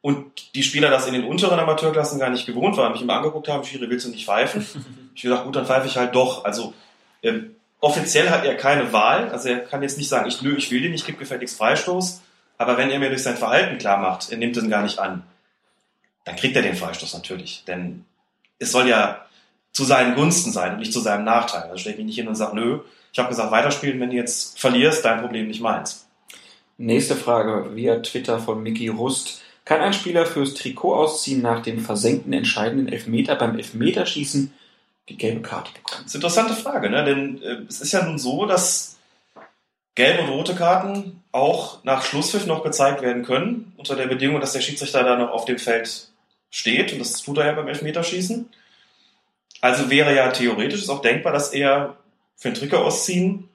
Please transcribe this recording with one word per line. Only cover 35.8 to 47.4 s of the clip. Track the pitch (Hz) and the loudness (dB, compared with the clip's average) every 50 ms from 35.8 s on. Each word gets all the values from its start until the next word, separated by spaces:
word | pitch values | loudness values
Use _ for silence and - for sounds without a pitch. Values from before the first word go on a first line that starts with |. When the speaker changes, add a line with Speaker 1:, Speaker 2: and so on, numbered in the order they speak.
| _ - - - - | _ -12 -12 -12 -12
Speaker 1:
Das | |
ist | - - | -10 -8
eine | 143 180 | -4 -2
interessante | 170 175 226 220 226 226 - | 2 4 4 2 2 0 -4
Frage, | - - - - 107 101 | -4 -4 -4 -2 0 2
ne? | 113 143 147 | 2 2 2
Denn, | 143 139 139 139 135 123 - | 2 2 2 0 -4 -6 -8
äh, | - 101 120 110 98 - | -8 -8 -8 -8 -10 -12
es | - - | -12 -8
ist | 147 - - | -4 0 0
ja | 185 175 | 2 2
nun | 160 156 139 | 0 -2 -2
so, | 123 123 139 147 208 | -2 -2 -2 0 0
dass | 196 185 180 180 - - - - - - _ _ _ _ _ _ _ _ - - _ _ _ _ _ _ _ _ _ _ | 2 2 2 2 0 0 -2 -4 -8 -16 _ _ _ _ _ _ _ _ -20 -20 _ _ _ _ _ _ _ _ _ _
gelbe | - 123 147 170 175 156 | 4 4 4 4 4 0
und | 139 | 0
rote | 135 147 175 - 175 | -2 -2 -2 -4 -2
Karten | 175 170 170 185 190 190 196 202 202 196 180 - - _ _ | 0 4 4 4 4 2 -2 -4 -6 -6 -8 -14 -18 _ _
auch | - 123 139 151 - - - - - - - | 0 2 2 4 2 0 -4 -8 -12 -8 0
nach | 127 131 131 - | 0 0 0 0
Schlusspfiff | - 143 143 - - - 202 180 | -2 -2 -2 -2 0 -2 -2 0
noch | 175 156 156 - | -2 -2 -2 -2
gezeigt | 156 - - 139 139 143 143 | -4 2 4 4 4 4 2
werden | 131 123 120 123 117 | -2 -2 -2 -2 -2
können, | - 127 139 185 226 240 - - - - | 0 0 0 0 0 -4 -4 -6 -12 -20
unter | - - - 139 | -14 -6 -6 -4
der | 131 131 | -4 -2
Bedingung, | 127 131 127 135 139 151 143 | -2 -2 0 2 0 2 0
dass | 135 135 - | -2 -2 -2
der | 131 | -2
Schiedsrichter | - - 143 - 139 - - 131 123 | -2 -2 -4 -6 -6 0 2 2 4
da | 123 120 | 4 4
noch | 123 120 117 | 2 2 0
auf | - 113 113 | -2 -4 -2
dem | - 123 120 | -2 -2 -2
Feld | - 120 113 113 113 - - - - _ _ _ _ _ _ _ _ _ | 0 0 0 0 0 -4 -10 -12 -14 _ _ _ _ _ _ _ _ _
steht, | - - - 113 120 147 202 139 | -10 -4 -2 0 2 2 0 0
und | - 123 | -2 -6
das | 120 - - - | -6 -6 -6 -6
tut | - 143 143 | -6 -4 -2
er | 151 | 0